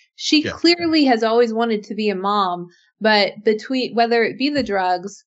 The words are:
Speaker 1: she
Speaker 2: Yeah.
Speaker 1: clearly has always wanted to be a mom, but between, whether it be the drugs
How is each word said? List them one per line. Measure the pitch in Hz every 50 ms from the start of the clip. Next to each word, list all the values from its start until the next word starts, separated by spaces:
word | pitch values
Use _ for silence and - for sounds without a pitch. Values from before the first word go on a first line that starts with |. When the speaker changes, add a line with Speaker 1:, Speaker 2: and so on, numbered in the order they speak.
| _ _ _
Speaker 1:
she | - - - - 302 302
Speaker 2:
Yeah. | -
Speaker 1:
clearly | - - - 339 349 349 339 330 320 320 294
has | 262 240 226
always | 226 220 226 233 247 226 220
wanted | 226 233 233 226 214 208
to | - 208
be | 196 214 208
a | 196
mom, | 185 190 196 208 208 196 180 175 180 175 175 - _ _ _ _ _
but | 202 220 214 208 196 - - - -
between, | 226 214 214 - - 262 262 247 185 170
whether | 226 233 226 233 233 226
it | 160 117 208
be | 262 294
the | 294 285
drugs | 240 202 202 190 185 180 180 175 175 202 196 - _